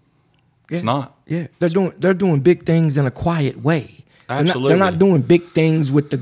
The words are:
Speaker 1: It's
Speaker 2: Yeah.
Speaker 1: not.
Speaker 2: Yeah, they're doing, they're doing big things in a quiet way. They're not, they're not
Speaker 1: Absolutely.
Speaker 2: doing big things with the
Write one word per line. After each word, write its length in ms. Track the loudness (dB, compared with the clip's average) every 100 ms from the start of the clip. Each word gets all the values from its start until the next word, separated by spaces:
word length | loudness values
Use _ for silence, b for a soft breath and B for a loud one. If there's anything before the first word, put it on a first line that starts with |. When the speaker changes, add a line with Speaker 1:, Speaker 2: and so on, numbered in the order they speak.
| _ _ _ _ _ _ -12
Speaker 1:
It's 140 | -6
Speaker 2:
Yeah. 20 | -4
Speaker 1:
not. 320 | -4 -6 _ -10
Speaker 2:
Yeah, 220 | -8 -8 -4
they're 100 | -2
doing, 240 | 0 -2 -2
they're 160 | -2
doing 260 | 0 0 2
big 240 | 2 2 0
things 320 | 0 2 0
in 80 | -2
a 60 |
quiet 500 | -2 -4 -2 -2 -2
way. 340 | -2 -2 -4 -16 _ b -8
They're 160 | -2 -2
not, 80 |
they're 240 | 0 2 2
not 160 | 2
Speaker 1:
Absolutely. 40 | 2 2
Speaker 2:
doing 120 | 2
big 260 | 2 2 0
things 400 | 0 2 0 0
with 180 | -2 -2
the 60 | -6